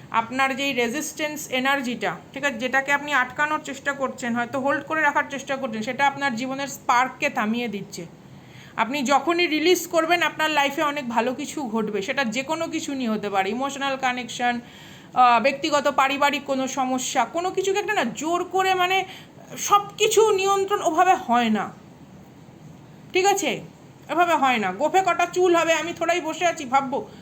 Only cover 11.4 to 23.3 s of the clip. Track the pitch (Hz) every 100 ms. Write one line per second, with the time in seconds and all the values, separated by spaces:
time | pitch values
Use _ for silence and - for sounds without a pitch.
11.4 | 277 320 247 226 208 202 - 262 233 233
12.4 | 269 320 330 320 302 269 240 214 202 196
13.4 | 190 240 277 269 277 269 262 247 233 -
14.4 | 247 240 - - - - - - 247 233
15.4 | 262 277 311 285 285 277 269 277 285 277
16.4 | 277 262 262 269 254 262 - 269 233 330
17.4 | 370 370 381 392 403 403 233 - 302 349
18.4 | 359 381 381 370 359 381 381 - - -
19.4 | - - - 403 403 - 440 403 440 381
20.4 | 392 392 392 415 302 311 370 349 - 240
21.4 | 226 214 139 - - - - - - -
22.4 | - - - - - - - 359 392